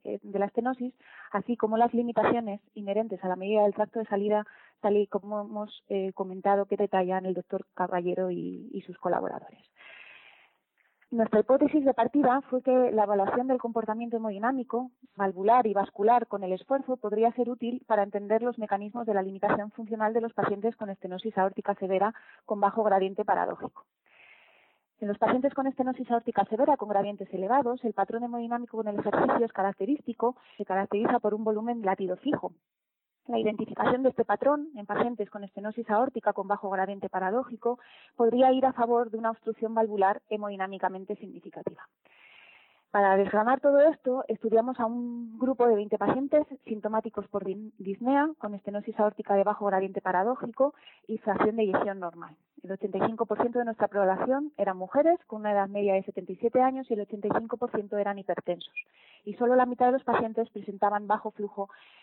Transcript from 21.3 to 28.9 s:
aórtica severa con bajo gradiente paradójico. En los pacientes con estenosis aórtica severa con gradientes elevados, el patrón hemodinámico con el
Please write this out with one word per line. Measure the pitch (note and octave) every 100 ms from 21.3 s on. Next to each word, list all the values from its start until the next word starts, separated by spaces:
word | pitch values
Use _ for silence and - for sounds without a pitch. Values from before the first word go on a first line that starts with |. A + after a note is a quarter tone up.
| G3+
aórtica | F#3+ F#3+ - G3+
severa | F#3+ F#3+ G3+ A3+ - - -
con | G#3
bajo | G3 G3+
gradiente | G#3+ G3 F#3+ G3
paradójico. | G3+ F3+ F3+ - - - _ _ _ _ - _ _ _ _ _ _ _
En | G#3
los | G3+
pacientes | A3+ B3 C4+
con | C#4 C4+
estenosis | - B3+ B3+ B3+
aórtica | A#3 A#3 A3 G3+
severa | G#3+ D4 C#4+
con | G#3+
gradientes | G#3 G3+ G#3 G3
elevados, | F#3 F#3+ C4 A#3+ B3+ A#3
el |
patrón | G3+ G3 A3+
hemodinámico | A#3+ A#3+ A#3 A#3+ A#3+ A3+
con |
el | G#3+